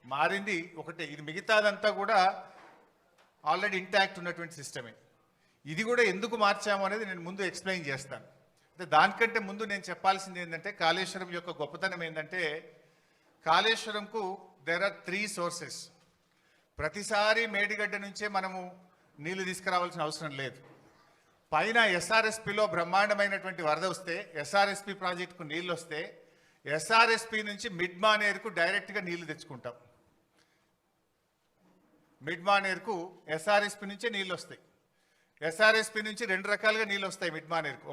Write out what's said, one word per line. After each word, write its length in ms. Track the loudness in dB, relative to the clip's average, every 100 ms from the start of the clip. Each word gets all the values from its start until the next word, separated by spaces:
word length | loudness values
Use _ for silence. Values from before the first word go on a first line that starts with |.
మారింది 520 | -6 0 2 2 -2 -4 -4 -12
ఒకటే. 240 | -12 -10 -10
ఇది 80 | -10 -10
మిగతాదంతా 600 | -6 4 4 4 2 0 2
కూడా 180 | 4 6 6 2 -12 -20 -20 -20 _ _ _ _ _ _ 0
already 260 | 2 2 -2
ఇంటాక్ట్ 360 | 2 2 2 0
ఉన్నటువంటి 340 | -8 -6 -10 -12
సిస్టమే. 340 | -10 -10 -12 -16 _ _ _ _ _ _ -8
ఇది 100 | -4 0
కూడా 140 | 4 4
ఎందుకు 240 | 2 -2 2
మార్చాము 400 | 2 2 0 0 0
అనేది 180 | -2 -6
నేను 120 | -8 -8
ముందు 140 | -4 -4
ఎక్స్‌ప్లెయిన్ 340 | -4 -4 -4 -4
చేస్తాను. 360 | -6 -6 -14 -14 _ _ _ _
అంటే 120 | -12 2
దానికంటే 440 | 6 6 4 0 0 -4
ముందు 140 | -6 -6
నేను 120 | -6 -6
చెప్పాల్సింది 480 | 0 2 2 -2 -10
ఏంటంటే 260 | -8 -8 -8 0
కాళేశ్వరం 480 | 2 2 -2 -6 -6 -8
యొక్క 120 | -8 -6
గొప్పతనం 400 | -6 -4 -4 -4 -8
ఏంటంటే 360 | -8 -6 -4 -4 -4 -12 -20 _ _ _ _ _ _ 2
కాళేశ్వరంకు 760 | 4 4 0 -2 -8 -6 -6 -4 -6 -14 _ -4
there 140 | 0 0
are 80 | -2 -6
three 180 | -4 -4 -4
sources. 400 | -4 -4 -10 -12 -14 _ _ _ _ _ _ _ _ -6
ప్రతిసారి 640 | -6 -4 -2 2 4 4 2
మేడిగడ్డ 400 | 0 -2 -2 -4 -6 -8
నుంచే 200 | -8 -4 -2
మనము 240 | -4 -8 -12 -16 _ _ _ -12
నీళ్లు 200 | -8 -4 -4
తీసుకురావాల్సిన 520 | -4 0 0 0 -2 -4
అవసరం 260 | -4 -8 -6
లేదు. 160 | -8 -10 -20 -20 -20 _ _ _ _ _ 0
పైన 240 | 2 4 6 6 4
ఎస్ఆర్ఎస్పిలో 640 | 4 4 4 0 -2 0 2
బ్రహ్మాండమైనటువంటి 880 | 2 2 4 4 2 2 0 -6 -2 0
వరద 160 | 2 0
వస్తే, 200 | -4 -6 -6 -6 -8
ఎస్ఆర్ఎస్పి 500 | 0 4 4 0 -6 -4
ప్రాజెక్టుకు 440 | -4 -4 -6 -8 -6
నీళ్ళు 200 | -6 -4 -6
వస్తే 240 | -6 -8 -8 -12 -20 _ _ _
ఎస్ఆర్ఎస్పి 760 | -4 -4 4 6 6 4 0 -6 -4
నుంచి 200 | -6 -6 -4
మిడ్ 200 | -4 2
మానేరుకు 440 | 4 4 2 -2 -4 0
డైరెక్ట్గా 420 | 2 0 -2 -6 -4
నీళ్లు 180 | -6 -6
తెచ్చుకుంటాం. 440 | -10 -12 -12 -12 -14 _ _ _ _ _ _ _ _ _ _ _ _ _ _ _ _ _ _ _ _ _ _ _ _
మిడ్ 220 | -6 -2 4
మానేరుకు 460 | 4 4 -2 -2 -4 -6 -10 -6 -2
ఎస్ఆర్ఎస్పి 500 | 4 4 4 -4 -12
నుంచే 180 | -6 -4 -2
నీళ్ళు 180 | -4 -4
వస్తాయి. 240 | -8 -18 _ _ _ _ _ _ _ -6
ఎస్ఆర్ఎస్పి 580 | -4 6 6 6 2 -4 -6
నుంచి 160 | -4 0
రెండు 160 | 0 2
రకాలుగా 320 | 2 2 2 0
నీళ్ళు 160 | -2 -4
వస్తాయి 240 | -2 -4 -4
మిడ్ 140 | -2
మానేరుకు. 340 | -2 -2 -6 -10